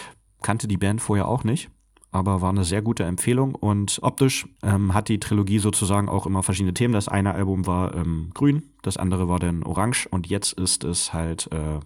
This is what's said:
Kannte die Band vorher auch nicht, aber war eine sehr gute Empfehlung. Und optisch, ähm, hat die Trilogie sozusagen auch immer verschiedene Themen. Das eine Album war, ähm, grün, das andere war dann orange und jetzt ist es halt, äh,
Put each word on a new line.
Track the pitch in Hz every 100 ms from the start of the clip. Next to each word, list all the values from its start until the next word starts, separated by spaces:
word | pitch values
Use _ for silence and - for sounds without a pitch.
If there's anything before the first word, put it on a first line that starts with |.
| - - _ _
Kannte | - 107 107
die | 90
Band | 98 110
vorher | - 101 -
auch | 127
nicht, | 110 123 - - _ _ _
aber | 98 95 95
war | 92
eine | 98
sehr | 85 101
gute | 107 113
Empfehlung. | 87 92 127 123 135
Und | - 104 101 98 -
optisch, | - - 135 - - _
ähm, | 101 101 98
hat | 101 101
die | 107
Trilogie | - 104 98 107
sozusagen | 104 - 95 101 101
auch | 98 -
immer | 95
verschiedene | 95 90 95
Themen. | 87 120
Das | 107 -
eine | 98 98
Album | 90 95 95 92
war, | 90 92
ähm, | - 82 80 82
grün, | - 143 147 - _
das | 101 -
andere | 92 92 87
war | 87
dann | 87 85
orange | - 85 110 - -
und | 92 87
jetzt | 101 -
ist | - 92 -
es | 76 85 -
halt, | 82 82 80 -
äh, | 80 78 76